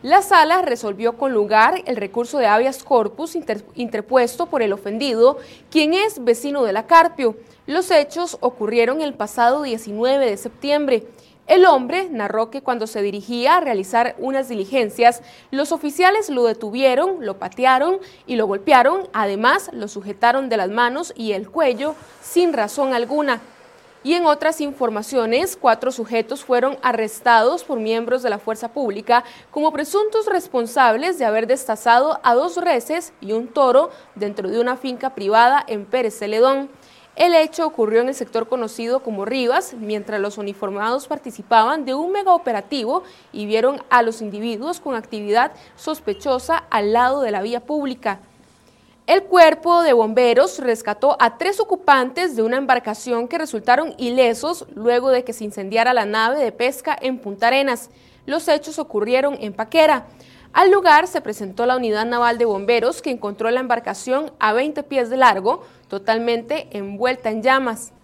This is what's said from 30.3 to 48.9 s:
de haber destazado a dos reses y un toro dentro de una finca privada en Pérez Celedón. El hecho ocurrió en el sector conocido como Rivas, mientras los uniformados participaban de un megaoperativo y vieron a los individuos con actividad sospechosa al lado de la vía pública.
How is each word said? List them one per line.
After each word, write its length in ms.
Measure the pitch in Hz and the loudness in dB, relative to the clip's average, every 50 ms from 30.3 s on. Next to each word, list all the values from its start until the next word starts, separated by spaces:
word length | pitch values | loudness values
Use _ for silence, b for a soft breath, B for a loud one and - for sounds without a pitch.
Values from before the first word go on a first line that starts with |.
| 359 359 - - - 254 233 226 233 277 262 233 214 233 294 359 370 311 | -2 -2 -4 -2 -4 -4 -4 -2 2 2 4 4 4 2 -2 -4 -2 -2
de 60 | 262 | -2
haber 220 | 220 214 220 226 | 0 0 0 0
destazado 680 | 226 254 262 - - 220 214 - 240 233 240 269 311 311 - - | 0 -2 -2 0 -6 -6 -2 2 4 4 4 4 2 0 0 2
a 100 | 254 233 | 2 2
dos 220 | 247 302 359 349 | 2 2 0 -4
reses 560 | 359 349 359 302 240 233 - 302 349 339 - _ _ | -2 0 0 0 0 0 -4 -6 -6 -6 -10 _ _
y 140 | - 196 214 | -8 -6 -6
un 160 | 226 240 240 | -6 -6 -4
toro 400 | - 302 277 254 247 269 320 339 B B B B B | 0 2 2 4 6 4 2 2 B B B B B
dentro 320 | 202 208 208 208 214 196 | -8 -8 -6 -6 -6 -6
de 140 | 185 202 233 | -4 -2 -2
una 160 | 240 247 262 | -2 -2 -4
finca 360 | 254 - 269 247 240 - 262 262 | -6 -6 -10 -8 -6 -8 -8 -8
privada 520 | - 208 196 214 220 233 247 269 285 - | -6 -4 2 4 6 6 6 4 2 0
en 180 | - 220 208 202 | -2 -8 -8 -6
Pérez 320 | 190 - 254 240 220 214 | -4 -4 -2 -2 -2 -4
Celedón. 520 | - 208 208 214 220 240 262 269 269 277 277 b b b b b b b b b | -6 -8 -4 2 2 4 4 2 0 -4 -8 b b b b b b b b b
El 180 | - 330 349 339 | 2 2 4 6
hecho 320 | 320 311 311 311 - 320 | 4 2 2 -2 -4 -4
ocurrió 320 | 311 311 - 226 208 220 233 | -4 0 -2 -2 2 2 2
en 80 | 240 | 2
el 80 | 262 269 | 0 -4
sector 320 | - 240 - - 226 226 | -6 -10 -6 -4 -6 -4
conocido 540 | 220 254 254 233 220 220 - 226 233 247 269 | -2 -4 -6 -6 -8 -8 -8 -4 -2 -2 -2
como 240 | 262 233 214 196 196 | -2 -4 -8 -6 -6
Rivas, 480 | 214 254 269 247 233 254 339 359 - - | -4 -2 -2 0 2 0 0 0 -4 -12
mientras 480 | 233 220 208 214 208 202 220 214 208 | -12 -8 -6 -6 -6 -6 -6 -6 -4
los 160 | 196 208 208 | -4 -6 -6
uniformados 680 | 220 208 202 196 202 - 196 196 196 208 220 247 277 277 | -8 -10 -10 -8 -8 -8 -8 -6 -4 -4 -4 -4 -4 -6
participaban 800 | - - - - 254 - - 196 - 233 226 220 240 294 320 277 | -8 -10 -10 -10 -14 -16 -16 -2 4 4 4 4 4 0 -2 -4
de 100 | 262 262 | -4 -4
un 200 | 285 320 349 392 | -4 -4 -4 -4
megaoperativo 880 | 403 392 381 359 330 349 254 240 - 196 - 294 277 220 220 285 370 359 B B B B B B | -2 2 2 2 2 2 -2 -4 -4 -6 -6 -6 -6 -4 -2 -4 -4 -6 B B B B B B
y 140 | - 208 | -10 -6
vieron 360 | 208 214 220 226 262 285 262 - - | -2 0 2 2 2 0 -2 -4 2
a 120 | - 247 | 2 4
los 200 | 240 226 226 226 | 4 2 -2 -6
individuos 580 | 226 208 196 208 220 233 226 202 247 320 349 - | -10 -10 -8 -8 -6 -6 -6 -6 -6 -8 -8 -8
con 160 | - 302 262 | -6 -6 -6
actividad 560 | 226 220 - - 214 208 202 208 233 254 294 - B B B B | -6 -8 -10 -12 -10 -4 0 2 2 2 0 -4 B B B B
sospechosa 880 | - - 311 311 302 - - 202 202 - 294 254 254 254 - - - - - | -12 -8 -8 -8 -6 -6 -6 -6 -6 -2 -2 -2 -2 0 -2 -2 -2 -2 -2
al 240 | - 226 202 202 220 | -2 -2 0 2 2
lado 260 | 233 247 247 269 285 | 2 2 2 0 0
de 120 | 269 226 | -2 -2
la 100 | 208 196 | -2 -4
vía 180 | 190 226 240 240 | -4 -4 -6 -6
pública. 600 | 240 - 302 302 285 269 254 247 - 220 196 190 b b b b b b b b b b b b b b | -6 -6 -6 -4 -4 -6 -8 -6 -6 -6 -6 -6 b b b b b b b b b b b b b b